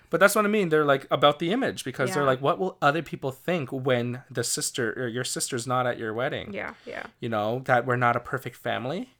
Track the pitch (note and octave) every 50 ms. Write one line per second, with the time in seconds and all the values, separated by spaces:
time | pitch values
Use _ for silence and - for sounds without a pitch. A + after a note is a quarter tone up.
0 | _ _ - D#3 F#3+ G3+ - A3 G#3 G3+ G#3+ G#3+ G3 E3 D#3 D#3 D3+ C#3+ C#3 C3+
1 | - - D#3 C#3+ D3 D3 D3 - E3+ E3 G#3 C4 B3+ D3 F#2 - - C3 - -
2 | C3+ B2+ - D3 C#3+ C3+ C3 B2+ C#3 C#3+ E3+ F#3+ F#3+ - - - - C#3+ C#3+ E3+
3 | D#3 - - - - C3+ C3 - - - F3+ E3+ C3+ A#2+ - C3+ B2+ C#3 B2 A#2+
4 | A#2+ B2 A#2+ B2+ - - B2 B2+ A#2 - - - C#3+ - - - A#2+ A2 - -
5 | B2+ A#2+ A2 B2 B2 - - E3 - - - A#2+ A2+ B2+ B2 B2+ B2 B2 A#2+ -
6 | A2+ A2 G#2+ A2+ B2+ D3 C#3+ A2 E2+ - - - - - - - - - - -
7 | - - - _ - A#2 A2+ G#2+ G#2 G#2+ A#2 C3 C3+ - C3 A#2+ A#2+ C3 B2 B2
8 | B2 A#2+ A#2+ A#2+ - - - B2+ - A#2+ - - - A#2+ A2 G#2+ A2+ B2+ D#3 G3+
9 | B3 - _